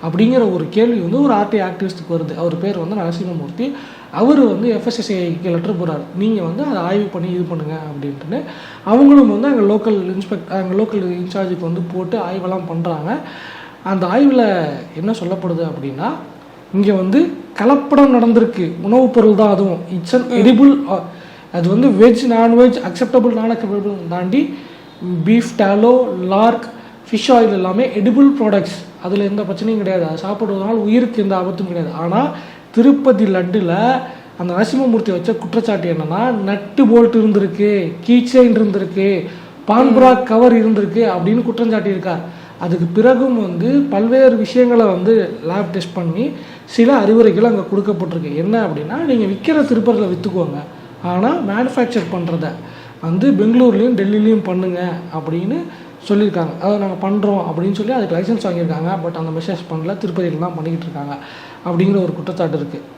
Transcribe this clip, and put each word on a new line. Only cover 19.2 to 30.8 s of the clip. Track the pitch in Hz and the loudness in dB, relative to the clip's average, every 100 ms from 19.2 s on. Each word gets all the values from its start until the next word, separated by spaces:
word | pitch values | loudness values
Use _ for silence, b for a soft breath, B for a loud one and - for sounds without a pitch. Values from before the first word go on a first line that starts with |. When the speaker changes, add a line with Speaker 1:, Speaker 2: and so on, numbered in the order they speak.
| 214 | 4
Speaker 1:
தான் | 202 214 | 6 4
அதுவும். | 190 196 170 - | 4 0 -2 -6
It's | 185 - | -8 0
an | 254 | -2
Speaker 2:
ம். | 240 | 0
Speaker 1:
edible, | 240 214 226 277 285 - | 4 6 8 6 6 0
uh, | 185 - B B B B | -4 -6 B B B B
அது | 175 170 | -2 0
வந்து | 208 269 | 2 2
வெஜ், | 196 233 226 262 | 6 6 6 2
நான்வெஜ், | 226 233 233 247 247 | 2 4 6 6 4
அக்செப்டபிள், | 185 170 247 262 233 | -6 -4 0 2 2
non | 220 226 | 0 -2
acceptable | 233 202 202 202 196 165 | -4 -4 -4 -4 -6 -6
தாண்டி | 175 180 254 294 B B B B B 180 175 | -6 0 0 0 B B B B B -6 -4
பீஃப் | 160 233 233 - | 2 2 0 -2
டாலோ, | 196 202 226 254 233 185 185 | 0 4 4 4 2 -4 -2
லார்க், | 196 226 233 - B B B - | 2 2 2 -8 B B B -6
ஃபிஷ் | 214 - | -4 2
ஆயில் | 247 220 | 4 4
எல்லாமே | 196 185 190 254 | 2 -2 0 -2
எடிபிள் | 208 202 240 277 277 | 0 0 4 4 4
ப்ராடக்ட்ஸ். | 214 202 - - - - | 0 0 -2 -10 -16 -12
அதுல | 180 202 | -4 -2
எந்த | 202 202 | -2 -4
பிரச்சனையும் | 190 196 214 220 | -6 -4 -4 -2
கிடையாது. | 190 185 | -2 -2
அதை | 165 160 | -2 -4
சாப்பிடுவதனால | 190 208 220 190 196 | -6 -4 -4 -4 -2
உயிருக்கு | 226 | -2